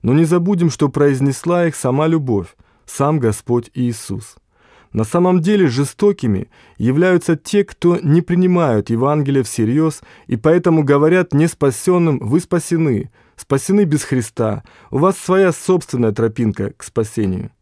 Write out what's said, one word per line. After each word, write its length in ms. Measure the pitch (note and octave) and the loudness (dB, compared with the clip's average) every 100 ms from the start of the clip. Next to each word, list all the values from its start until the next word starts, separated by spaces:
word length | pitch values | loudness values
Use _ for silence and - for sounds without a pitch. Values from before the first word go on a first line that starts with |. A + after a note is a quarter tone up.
Но 120 | G2+ | 2
не 100 | C#3 | 2
забудем, 460 | E3 F3+ F3 G3+ E3+ | 2 2 0 0 0
что 180 | - D3 | 0 -2
произнесла 760 | C#3+ C#3+ C3+ C#3 C3 E3 F3 E3+ | 2 2 2 0 -2 -2 0 0
их 100 | - | -2
сама 300 | C3 C3 D#3 | -2 0 0
любовь, 500 | E3 C3 G#2 F2 _ _ _ - | 0 0 -4 -4 _ _ _ -14
сам 320 | - C#3 D#3 | -2 0 0
Господь 520 | A#2 G#2 - A#2+ A#2 | 0 -2 -2 -4 -2
Иисус. 640 | - B2 A2+ - G2+ - - _ _ _ _ _ | -4 -4 -4 -8 -10 -12 -20 _ _ _ _ _
На 120 | G#2+ | -6
самом 360 | A2 F3 F3+ F#3 | -2 0 2 2
деле 280 | E3 G#3 E3+ | 2 2 2
жестокими 800 | A#2 C#3+ - G#3 G3+ B2 G2 - _ _ _ | 0 -4 0 0 0 -2 -2 -4 _ _ _
являются 580 | A#2 C#3 F3+ F3 - D#3+ | -2 2 2 2 0 -4
те, 280 | - G3+ | 0 -2
кто 340 | G3+ - F3 F3 | -2 -2 0 0
не 220 | D#3 D#3+ | 2 2
принимают 680 | F3 F3+ F#3 F3 D#3 A2 G#2 | 2 0 2 2 2 0 0
Евангелие 520 | A2+ C3+ D3+ C#3 C#3 | -2 0 0 0 0
всерьез 600 | A#2 - A2 C#3 D#3+ - - - - | -2 -2 0 0 -2 -4 -16 -20 -8
и 100 | A#2+ | -2
поэтому 480 | D3+ F3 F3 D#3+ | 2 2 2 2
говорят 480 | C#3+ C#3+ D#3 F#3 F3+ | 2 4 4 2 2
неспасенным: 840 | C#3+ E3 - C#3+ B2 - F3+ E3+ C3 | 0 0 0 -2 -2 0 2 2 -2
«Вы 220 | G#2+ D3+ | -2 -2
спасены, 680 | F3 F3 - E3 D#3+ A2 - _ _ _ | 0 -4 -2 -2 0 -2 -4 _ _ _
спасены 480 | - C3+ - G3 | -4 -4 0 2
без 200 | F#3+ D3 | 2 0
Христа, 580 | - B2+ A#2 - A2 G#2 - _ - | -2 -4 -4 -4 -4 -4 -10 _ -6
у 80 | C3 | 0
вас 180 | F3 F#3+ | 0 0
своя 360 | - F#3+ F#3+ | 0 2 2
собственная 600 | D#3+ - F#3 - C3 A#2 | 0 0 -2 0 -2 -2
тропинка 600 | G#2 A2+ G#2+ A2+ G2 G2+ - | 0 -2 0 -4 -2 -8 -8
к 60 | |
спасению». 680 | - - G#2+ - G2+ F#2 - _ | -8 -6 -4 -4 -4 -4 -10 _